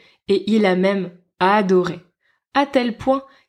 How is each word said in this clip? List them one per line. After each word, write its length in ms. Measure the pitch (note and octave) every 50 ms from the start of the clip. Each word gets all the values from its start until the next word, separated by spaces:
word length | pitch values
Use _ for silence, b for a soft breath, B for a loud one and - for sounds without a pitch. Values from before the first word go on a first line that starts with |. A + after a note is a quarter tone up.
| b b b b b
et 240 | - G3 F#3+ - G3+
il 140 | G#3+ A3 G#3
a 100 | F#3 F3+
même 360 | F3+ F#3 F#3+ G3+ G3 F#3 F3 - - _ _ _ -
adoré, 600 | F3+ F#3+ G3+ G#3+ G3+ F#3 F#3+ F3+ F3+ F3 D#3+ - - _ _ _ _ _ _ _ _ _ -
à 100 | C#4 C#4+
tel 320 | C#4 - C4 A#3+ A#3+ A3+
point 260 | - - C4 C4 C4+ C4+ b b b b